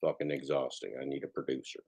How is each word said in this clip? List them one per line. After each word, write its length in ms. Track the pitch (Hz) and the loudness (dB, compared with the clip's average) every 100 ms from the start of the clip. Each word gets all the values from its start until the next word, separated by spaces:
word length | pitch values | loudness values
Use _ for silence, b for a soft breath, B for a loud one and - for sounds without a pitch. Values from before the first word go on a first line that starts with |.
Fucking 300 | 80 76 76 | 4 4 2
exhausting. 640 | 71 67 71 65 - 50 58 | 0 2 2 2 -2 -6 -4
I 40 | |
need 200 | 67 69 | -2 -2
a 40 | - | -2
producer. 520 | - 69 67 65 - | -4 0 0 -2 -12